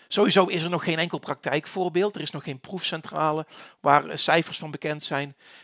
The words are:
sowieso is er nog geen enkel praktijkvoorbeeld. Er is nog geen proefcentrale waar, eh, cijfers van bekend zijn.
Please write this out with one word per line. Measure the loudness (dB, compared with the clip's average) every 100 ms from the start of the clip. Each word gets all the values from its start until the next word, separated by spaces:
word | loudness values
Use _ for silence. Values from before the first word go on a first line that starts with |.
| -2
sowieso | 4 6 6 4
is | 2
er | -2
nog | -2
geen | 0 0
enkel | 0 -2
praktijkvoorbeeld. | -4 -6 0 -2 -2 -2 0 2 0 -2
Er |
is | -8
nog | -8
geen | -8 -10
proefcentrale | -8 -6 -4 -6 -6 0 0 0 -4 -12 -20 -2
waar, | 2 2 2
eh, | -2
cijfers | 2 2 2 -6
van | -10
bekend | -8 -6 -4
zijn. | -4 -4 -6 -12 -20 -20